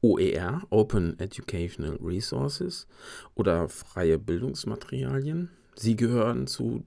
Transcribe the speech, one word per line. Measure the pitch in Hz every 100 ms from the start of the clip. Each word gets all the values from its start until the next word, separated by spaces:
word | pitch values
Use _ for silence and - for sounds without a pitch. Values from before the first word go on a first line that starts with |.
O | 117 90
E | 92
R, | 73 90 143 -
Open | 107 107 101 85 78
Educational | 95 - - 95 85 - 76 73
Resources | 85 90 110 - 139 143 180 175 - - - - - -
oder | 107 85 85
freie | - - - 87 80
Bildungsmaterialien. | 104 87 127 - 104 117 - 127 131 135 139 160 175 - _ -
Sie | 110 113
gehören | 120 120 110 120 131
zu | - 117 117